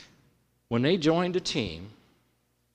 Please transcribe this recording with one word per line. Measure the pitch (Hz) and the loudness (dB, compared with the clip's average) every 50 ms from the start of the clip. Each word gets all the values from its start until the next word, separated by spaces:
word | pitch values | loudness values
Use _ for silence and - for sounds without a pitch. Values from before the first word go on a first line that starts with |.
| - - - _ _ _ _ _ _ _ _ _ _ - | -20 -20 -20 _ _ _ _ _ _ _ _ _ _ -2
when | 117 117 | 0 2
they | 123 151 185 | 2 2 2
joined | 190 147 156 160 170 180 180 170 | 2 4 2 2 2 2 0 -2
a | 170 | -4
team, | 165 - - 156 110 90 80 80 92 104 - - _ _ _ _ _ _ _ _ _ _ _ _ _ _ | -4 -4 -4 -4 -4 -4 -6 -10 -14 -16 -18 -20 _ _ _ _ _ _ _ _ _ _ _ _ _ _